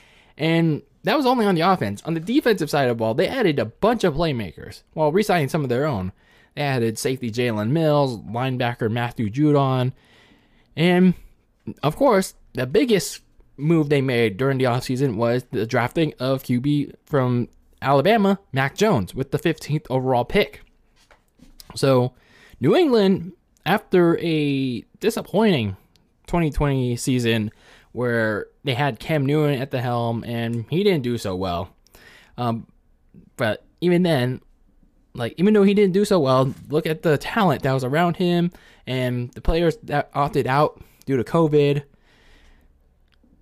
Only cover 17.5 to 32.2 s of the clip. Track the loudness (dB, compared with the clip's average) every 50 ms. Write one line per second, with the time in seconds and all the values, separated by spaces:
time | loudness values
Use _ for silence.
17.5 | _ _ _ _ _ -8 -2 0 2 2 4 4 4 4 4 2 0 0 _ _
18.5 | -4 -4 -4 -4 -2 0 0 2 2 0 -2 -4 -6 -8 -8 -4 -4 -4 -2 -2
19.5 | -4 -4 -6 -6 -6 -6 -4 -4 -4 -2 0 0 0 0 0 0 0 0 -2 -2
20.5 | -4 -20 -20 _ _ _ _ _ _ _ _ _ _ _ _ _ _ _ -20 -20
21.5 | -20 -20 -20 -18 -10 -2 0 2 4 4 2 0 -4 _ _ _ _ -20 -20 -20
22.5 | -10 -4 0 2 4 4 4 4 4 4 4 4 2 0 -2 -8 -14 _ _ _
23.5 | _ _ -4 -2 -2 -2 -2 2 2 4 4 4 4 2 0 -2 0 0 0 0
24.5 | -2 -2 -2 -4 -6 -8 -10 _ _ -4 -4 -2 -2 -2 -6 -2 0 2 2 4
25.5 | 2 2 0 -2 -4 -8 _ _ _ _ _ _ _ _ _ -4 -2 0 0 0
26.5 | 0 0 0 0 0 0 -2 -2 -4 -4 -2 -2 0 0 2 0 0 0 -2 -4
27.5 | -8 _ _ -20 -20 -20 _ _ -8 -6 -4 -2 -2 0 0 -2 -2 -4 -6 -10
28.5 | _ _ -6 -6 -2 -2 -2 -2 -4 -4 -6 -4 -2 0 0 0 2 2 2 0
29.5 | 0 -2 -4 -6 -6 -4 -4 -2 -2 -2 -2 -2 -4 -4 -6 -6 -6 -6 -4 -4
30.5 | -4 -6 -6 -4 -2 0 0 2 0 0 0 -2 -4 -4 -4 -6 -6 -4 -4 -4
31.5 | -4 -6 -6 -8 _ _ _ _ _ -20 -20 -20 -20 -20